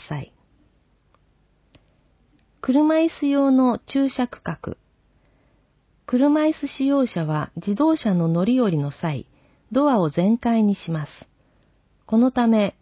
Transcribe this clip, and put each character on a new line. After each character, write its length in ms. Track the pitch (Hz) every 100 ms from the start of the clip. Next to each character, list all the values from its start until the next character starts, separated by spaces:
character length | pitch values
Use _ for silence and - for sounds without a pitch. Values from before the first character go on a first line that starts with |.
| -
さ 100 | 147
い。 140 | - _ _ _ _ _ _ _ _ _ _ _ _ _ _ _ _ _ _ _ _ _ _ _
車 360 | - 262 302 311
椅 140 | 330
子 180 | - 285
用 240 | 277 277
の 280 | 262 254 226
駐 300 | - 269 269
車 180 | - 247
区 120 | -
画。 320 | - 160 - - _ _ _ _ _ _ _ _ _ _ _ _ -
車 360 | 247 285 302
椅 120 | 311
子 140 | 311 285
使 180 | - 269
用 220 | 277 254
者 180 | - 156
は 260 | 151 - -
自 200 | 196 208
動 200 | 302 320
車 180 | 226
の 140 | 180 165
乗 160 | 165
り 160 | 190 254
降 120 | 226
り 60 | 160
の 140 | 143
際、 340 | - 165 139 - _ _ _ -
ド 180 | 233 294
ア 100 | 240
を 100 | 160
全 280 | 143 185 233
開 260 | 240 226
に 120 | 214 196
し 160 | -
ま 140 | 160 151
す。 60 | - - _ _ _ _ _ _ _ -
こ 120 | 226
の 120 | 247
た 160 | 254 233
め、 300 | 220 202 -